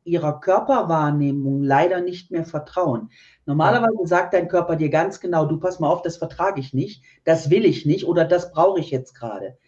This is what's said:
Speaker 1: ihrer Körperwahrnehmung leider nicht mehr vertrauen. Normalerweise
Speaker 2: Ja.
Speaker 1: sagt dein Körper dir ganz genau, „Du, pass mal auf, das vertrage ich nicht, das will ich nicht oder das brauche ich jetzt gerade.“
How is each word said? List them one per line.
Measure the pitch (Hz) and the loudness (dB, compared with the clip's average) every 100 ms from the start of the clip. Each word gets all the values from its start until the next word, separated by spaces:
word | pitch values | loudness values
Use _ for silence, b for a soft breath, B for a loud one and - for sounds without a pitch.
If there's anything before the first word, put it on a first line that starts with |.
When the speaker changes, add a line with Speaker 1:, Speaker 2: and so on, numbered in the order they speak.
Speaker 1:
ihrer | - 170 151 147 | -4 -2 -2 -4
Körperwahrnehmung | - 196 233 254 165 165 147 147 143 139 135 139 | 0 0 2 0 2 0 2 2 0 0 -2 0
leider | 139 135 175 185 | 2 4 2 0
nicht | 180 180 - | -4 -8 -8
mehr | 170 | -6
vertrauen. | 156 151 - - 170 117 110 b b b - | -6 -8 -8 -4 -2 -2 -6 b b b -4
Normalerweise | 143 170 240 233 220 | 2 2 4 2 0
Speaker 2:
Ja. | 170 | 0
Speaker 1:
sagt | 175 185 | 0 2
dein | 190 170 | 0 2
Körper | 180 170 160 | 0 0 0
dir | 151 | 0
ganz | 156 180 - | 0 0 -4
genau, | 180 170 151 | -2 0 0
„Du, | 156 | 0
pass | 185 180 | -4 -2
mal | 151 | 0
auf, | 175 | 0
das | 170 - | -2 -8
vertrage | 147 - 185 160 | -10 -4 -4 -4
ich | 135 | -6
nicht, | 131 185 - b b | -4 -4 -8 b b
das | - - 143 | 0 0 2
will | 190 | 4
ich | 208 139 147 | 4 2 0
nicht | - - | 0 0
oder | 170 | 2
das | 160 180 - | 2 2 0
brauche | 151 180 180 | 2 2 2
ich | 147 | -2
jetzt | 135 127 | -6 -6
gerade.“ | - 117 101 98 - | -12 -10 -10 -12 -14